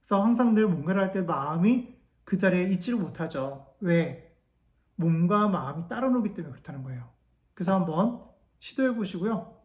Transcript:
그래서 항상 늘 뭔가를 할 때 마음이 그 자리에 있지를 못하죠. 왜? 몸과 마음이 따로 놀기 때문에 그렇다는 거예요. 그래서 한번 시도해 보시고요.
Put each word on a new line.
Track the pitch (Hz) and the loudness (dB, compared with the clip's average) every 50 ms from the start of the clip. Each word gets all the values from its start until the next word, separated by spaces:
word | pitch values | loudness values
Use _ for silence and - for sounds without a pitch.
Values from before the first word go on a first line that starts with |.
그래서 | _ _ 208 196 202 | _ _ 0 2 4
항상 | 226 240 226 240 233 220 | 4 4 4 4 4 4
늘 | 208 220 | 4 4
뭔가를 | 202 170 143 139 165 190 196 190 | 4 2 0 0 -2 0 0 0
할 | 185 190 | 0 -2
때 | 196 185 | -4 -4
마음이 | 165 160 139 139 147 156 165 175 214 247 262 247 - - _ _ _ _ _ _ | -2 -4 -4 -4 -4 -2 2 2 4 2 2 0 -6 -16 _ _ _ _ _ _
그 | - - | -4 -2
자리에 | 190 202 190 180 180 180 190 | 2 2 2 2 2 2 0
있지를 | 196 170 - 240 240 226 | 0 -2 -2 -2 -2 -2
못하죠. | 185 147 - - 165 160 - 139 131 139 139 135 - - _ _ | -4 -6 -6 -8 -8 -6 -4 -6 -6 -6 -8 -12 -18 -20 _ _
왜? | 208 175 170 170 160 135 - - - - _ _ _ _ _ _ _ _ _ _ _ _ _ | 0 2 2 2 2 0 -4 -12 -16 -20 _ _ _ _ _ _ _ _ _ _ _ _ _
몸과 | - 170 165 165 160 170 175 208 208 208 208 | -2 0 2 2 2 2 2 4 4 2 2
마음이 | 190 156 131 135 143 160 170 - | 0 0 -4 -6 -8 -8 -8 -8
따로 | 226 233 247 262 | -6 -2 0 2
놀기 | 247 254 214 208 - | 2 2 0 -2 -4
때문에 | - 170 143 127 | -6 -10 -12 -12
그렇다는 | - - - 139 135 131 | -16 -16 -14 -14 -12 -10
거예요. | 131 131 123 120 - _ _ _ _ _ _ _ _ _ | -10 -10 -12 -12 -14 _ _ _ _ _ _ _ _ _
그래서 | - 185 170 190 | -4 0 2 2
한번 | 190 180 165 156 165 202 240 240 - - - _ _ _ _ _ _ | 2 2 0 2 2 2 2 0 -4 -14 -20 _ _ _ _ _ _
시도해 | - - - - 262 254 240 | -20 -12 -2 0 0 0 2
보시고요. | 226 208 180 - 180 170 220 226 180 - - - - _ | 0 -4 -4 -4 -4 -2 -2 -2 -4 -6 -10 -18 -20 _